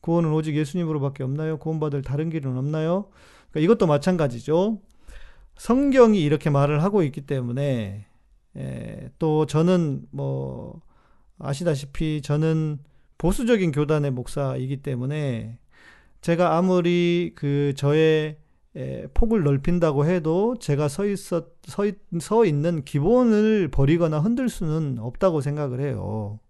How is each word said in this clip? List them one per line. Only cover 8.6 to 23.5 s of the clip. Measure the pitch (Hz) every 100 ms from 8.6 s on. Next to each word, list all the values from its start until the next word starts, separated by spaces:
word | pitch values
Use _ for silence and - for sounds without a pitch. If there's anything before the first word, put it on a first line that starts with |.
| 135 131 - 107 - -
또 | 160 151 151
저는 | 151 165 185 160 139 -
뭐 | 135 139 135 135 127 123 - - _ _ _ _ _
아시다시피 | 160 139 170 143 139 - 156 151
저는 | 139 147 160 160 156 151 - _ _ _
보수적인 | 165 208 233 233 180
교단의 | 143 147 156 143
목사이기 | 123 120 - 135 131 131 139
때문에 | 139 127 127 151 143 117 110 120 _ _ - - _ _
제가 | - 170 175 160
아무리 | 185 180 175 175 175 175 170
그 | - 143 143 143 139
저의, | 139 151 160 156 151 151 _ _ _
에, | - 131 127 -
폭을 | - 226 226
넓힌다고 | 143 139 139 175 165 139 147
해도 | 180 156 170 220 254
제가 | - 143 147
서 | 143
있어, | 202 196 - 170 160 _ -
서 | -
있-, | 208 202 - 170
서 | - 220 226
있는 | 143 160 165
기본을 | 139 147 151 247 247 214 214